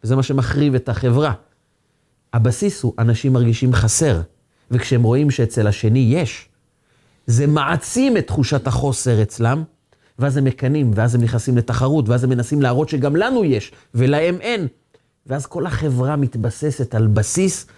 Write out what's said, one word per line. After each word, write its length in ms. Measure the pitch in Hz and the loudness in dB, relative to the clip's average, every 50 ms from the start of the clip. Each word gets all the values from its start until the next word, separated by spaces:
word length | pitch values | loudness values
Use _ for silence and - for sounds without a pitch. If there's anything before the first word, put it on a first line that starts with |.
| - | 0
וזה 120 | 110 127 | 0 0
מה 60 | 135 | 0
שמחריב 520 | 123 - 143 135 123 113 117 139 147 147 131 | 0 0 0 -2 0 0 0 0 2 2 2
את 140 | 127 - - | 0 -2 -2
החברה. 440 | 117 - - 127 117 135 151 151 113 - - _ _ _ _ _ _ _ _ _ _ _ _ _ _ _ _ _ | -6 -2 0 2 2 2 2 0 -2 -4 -8 _ _ _ _ _ _ _ _ _ _ _ _ _ _ _ _ _
הבסיס 500 | - 120 110 123 123 - 196 208 196 - | -2 0 0 0 0 0 -2 -4 -4 -2
הוא, 100 | - 117 - - | -4 -6 -2 0
אנשים 340 | 113 117 117 - - 139 | 0 0 0 0 0 0
מרגישים 400 | 131 123 123 117 113 - - 127 | 2 2 2 2 0 2 2 2
חסר, 480 | 127 98 98 110 - - 165 151 110 82 82 - _ _ _ _ _ _ _ _ | 2 2 2 0 0 0 0 2 0 0 -2 -6 _ _ _ _ _ _ _ _
וכשהם 320 | 117 123 - - 135 120 | -4 -4 -2 0 0 2
רואים 280 | 117 110 120 135 151 147 | 2 4 2 2 2 2
שאצל 360 | 127 - 120 113 - 120 107 | 2 0 -2 -2 0 0 0
השני 480 | 104 104 - - 110 113 131 131 113 123 | 0 0 0 0 2 2 4 4 2 2
יש, 340 | 175 170 120 - - - _ _ _ _ _ _ _ _ _ _ _ _ _ _ _ _ | 2 0 -4 -6 -12 -20 _ _ _ _ _ _ _ _ _ _ _ _ _ _ _ _
זה 200 | - 113 117 143 | 0 0 2 2
מעצים 680 | 147 147 151 139 143 170 143 - - - 240 262 277 240 | 2 2 2 0 0 -2 -4 -4 -4 -2 0 2 2 2
את 100 | 190 - | 0 0
תחושת 400 | - - - 131 - 151 135 - | -2 -2 -2 0 0 0 -2 -2
החוסר 560 | 127 113 123 127 139 123 - - 127 117 107 | -2 -2 -2 -2 -2 -4 -2 -2 0 2 2
אצלם, 400 | 107 104 - - 117 113 131 156 160 - _ _ _ _ _ _ _ _ _ - | 0 0 -2 -2 -2 0 0 -2 -4 -8 _ _ _ _ _ _ _ _ _ -4
ואז 180 | 120 143 131 | -2 -2 0
הם 80 | 143 135 | 0 0
מקנאים, 460 | 131 - - 139 131 143 151 143 120 107 | 0 -2 -2 -2 -2 0 2 2 2 2
ואז 200 | 101 110 120 117 | 2 2 2 2
הם 80 | 120 | 2
נכנסים 340 | 117 113 117 117 - - 123 | 0 2 0 -2 -2 0 0
לתחרות, 520 | 120 113 - 117 117 127 131 147 156 135 107 | 0 0 0 -2 -2 0 0 2 0 2 2
ואז 160 | 120 123 123 | 0 0 2
הם 60 | 127 | 0
מנסים 320 | 131 123 117 - 147 147 | 0 0 -2 -2 0 0
להראות 260 | 135 123 123 127 156 - | 2 2 2 0 -2 -2
שגם 280 | 160 143 127 143 143 | -2 -2 -2 0 0
לנו 280 | 165 208 240 262 247 208 | 0 0 2 0 0 2
יש, 280 | 156 131 107 - - - - _ _ - | 2 0 0 -2 -8 -18 -20 _ _ -2
ולהם 460 | 120 127 131 143 151 160 175 180 180 | 0 2 2 2 2 0 0 -2 -2
אין. 260 | - 233 240 214 170 131 _ _ _ _ _ _ _ _ _ _ _ | -4 -4 -4 -4 -4 -6 _ _ _ _ _ _ _ _ _ _ _
ואז 200 | 139 127 147 135 | -8 -8 -8 -8
כל 200 | - - - 147 | -8 -6 -6 -6
החברה 500 | 180 139 110 156 151 131 123 127 131 151 | -4 -4 -2 -2 -2 0 0 0 0 0
מתבססת 800 | 147 143 120 - 120 110 120 107 - 147 151 131 - 127 - - | 0 -2 -2 -2 -2 -4 -4 -4 -4 -4 -4 -2 -2 -6 -4 0
על 120 | 110 113 | 2 2
בסיס 600 | 107 104 113 107 - - 175 185 190 185 - - _ - | 4 4 2 0 0 0 0 0 0 0 -4 -12 _ -20